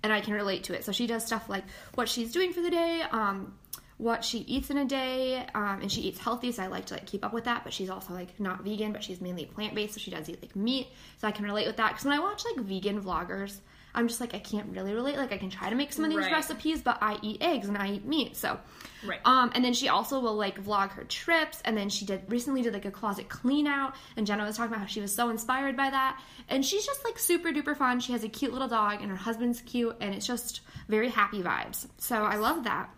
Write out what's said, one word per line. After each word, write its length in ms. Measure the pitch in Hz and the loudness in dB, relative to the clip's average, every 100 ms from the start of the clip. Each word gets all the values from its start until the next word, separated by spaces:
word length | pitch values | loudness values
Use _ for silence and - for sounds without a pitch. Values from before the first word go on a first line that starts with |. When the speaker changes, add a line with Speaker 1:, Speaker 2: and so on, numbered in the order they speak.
Speaker 1:
and 120 | 214 | 4
I 80 | 214 | 2
can 120 | 208 | 2
relate 300 | 208 202 190 - | 0 0 -2 -4
to 80 | |
it. 120 | 175 - | -6 -2
So 80 | |
she 120 | 190 240 | 0 0
does 200 | 233 220 | 0 -2
stuff 240 | 220 208 | -4 -2
like 160 | 196 190 - - - | -6 -6 -16 -8 -2
what 120 | 226 | 0
she's 240 | - 233 | 0 0
doing 220 | 339 370 | 2 2
for 80 | 349 | 2
the 80 | 349 | 2
day, 320 | 339 330 330 320 | 2 2 0 0
um, 440 | 226 202 196 196 - - - - - | 2 2 0 -6 -14 -14 -14 -14 -4
what 260 | 226 226 | 0 0
she 140 | - 233 | 0 -4
eats 320 | - 262 269 | -2 -2 0
in 80 | 285 | 0
a 80 | 262 | 2
day, 600 | 269 262 254 254 254 - | 0 0 0 0 0 -2
um, 260 | - 208 190 | -2 -2 -2
and 100 | 202 | -2
she 100 | 226 | -2
eats 180 | - - | -2 -2
healthy, 340 | - 240 247 | -2 0 -2
so 100 | 233 | -2
I 40 | 185 | -4
like 180 | 185 190 | -4 -6
to, 80 | |
like, 140 | - 196 | -10 -6
keep 180 | 202 208 | -4 -2
up 80 | |
with 100 | 226 | -2
that, 220 | 240 233 - | 0 -2 -2
but 80 | |
she's 160 | - 190 | -6 -4
also, 240 | 190 - | -6 -8
like, 260 | 180 180 - | -10 -10 -4
not 240 | 196 185 | -4 -4
vegan, 300 | 196 214 214 | -4 -2 -2
but 100 | 208 | -4
she's 160 | - 180 | -8 -8
mainly 240 | 180 180 156 | -6 -6 -8
plant-based, 500 | - 214 214 208 214 | -6 -6 -4 -4 -6
so 40 | |
she 120 | - | -8
does 180 | 175 151 | -8 -8
eat, 120 | - | -10
like, 140 | - 190 | -8 -2
meat, 320 | 220 262 247 - - - | 0 0 -4 -12 -20 -4
so 100 | 214 | -2
I 40 | |
can 120 | 208 | -2
relate 240 | 202 208 220 | -2 0 0
with 80 | 220 | 2
that, 140 | 226 | 2
'cause 120 | - 277 | 2 2
when 80 | |
I 60 | 294 | 2
watch, 260 | 370 415 466 | 2 -2 -4
like, 180 | 330 202 | -2 -2
vegan 360 | 190 202 202 | -2 0 -2
vloggers, 560 | 196 165 175 190 196 196 - - - 233 | -2 -2 -2 -6 -6 -10 -18 -20 -6 2
I'm 100 | 233 | 2
just 140 | 233 | 2
like, 120 | 240 | -4
I 60 | 202 | -6
can't 280 | - 208 208 185 | -4 -4 -4 -6
really 180 | 190 | -2
relate. 240 | 214 269 277 | 0 0 0
Like, 140 | 254 | -2
I 40 | 196 | -2
can 100 | 190 | -4
try 200 | 190 185 | -4 -2
to 40 | 240 | 0
make 160 | 285 | 0
some 140 | - 311 | 0 2
of 60 | |
these 80 | 311 | 2
Speaker 2:
Right. 120 | 285 | 4
Speaker 1:
recipes, 500 | 311 - 233 302 311 | 2 0 -2 0 2
but 160 | 247 - | 2 2
I 160 | 214 208 | 0 0
eat 180 | 214 - | -4 0
eggs 260 | 349 269 202 | 2 2 0
and 100 | 202 | -2
I 120 | 196 | -2
eat 160 | 202 247 | -2 0
meat, 320 | 311 269 - | 0 0 -2
so. 220 | - - - - - - | -4 -4 -8 -16 -16 -10
Speaker 2:
Right. 160 | 202 175 - | -8 2 6
Speaker 1:
Um, 260 | 262 247 247 | 8 6 4
and 100 | 247 | 4
then 80 | |
she 160 | 240 269 | 4 4
also 300 | - 226 269 | 4 4 0
will, 160 | 240 214 | 2 2
like, 280 | 202 190 | 0 -2
vlog 280 | 196 208 196 | 0 2 2
her 120 | - | -2
trips, 580 | - - - 330 311 - - | -8 -4 4 4 4 -2 0
and 100 | 220 | 0
then 140 | 202 | 0
she 160 | 196 202 | -2 -2
did, 180 | 190 190 | -2 0
recently 300 | 240 247 269 | 0 2 2
did, 120 | 233 | 2
like, 120 | 202 196 | 0 -6
a 60 | |
closet 360 | - 214 190 - | -2 -2 -2 -6
clean 380 | - 247 285 294 | -2 2 4 4
out, 280 | 277 269 - - - | 2 0 -4 -10 -2
and 100 | 208 | 2
Jenna 180 | 208 208 | 2 0
was 100 | 220 | 0
talking 160 | 233 | -2
about 100 | 220 | -2
how 40 | 196 | -2
she 140 | 220 | -4
was 120 | 202 | -2
so 160 | 220 240 | 0 2
inspired 460 | 220 - 262 277 247 | 0 0 2 2 2
by 140 | 277 | 2
that. 320 | 269 262 269 - - - | 4 2 0 -14 -20 -2
And 160 | 269 269 | 2 4
she's 200 | 392 466 | 2 0
just, 180 | 554 | -2
like, 140 | 466 466 | -4 -2
super 320 | - 339 339 | 2 4 4
duper 260 | 294 294 294 | 0 0 2
fun. 240 | 254 247 | 4 4
She 120 | 247 | 2
has 100 | 240 | 0
a 60 | 214 | -2
cute 240 | - 262 | -2 -2
little 140 | 254 254 | 0 0
dog, 340 | 226 208 208 | 4 2 0
and 80 | 202 | -4
her 80 | 185 | -4
husband's 440 | 190 220 240 240 | -2 0 0 0
cute, 340 | - 240 233 226 | -2 0 0 0
and 140 | 202 | -4
it's 140 | 196 - | -2 -2
just 340 | 240 - - - - - | -2 -4 -8 -12 -14 2
very 220 | 214 247 | 4 4
happy 320 | 220 202 208 | 4 2 2
vibes. 460 | 175 78 - - - - | 0 0 -2 -6 -8 -8
So 260 | - 226 | -2 2
I 120 | 214 208 | 2 2
love 280 | 220 330 233 | 2 2 0
that. 240 | 156 175 | -2 -4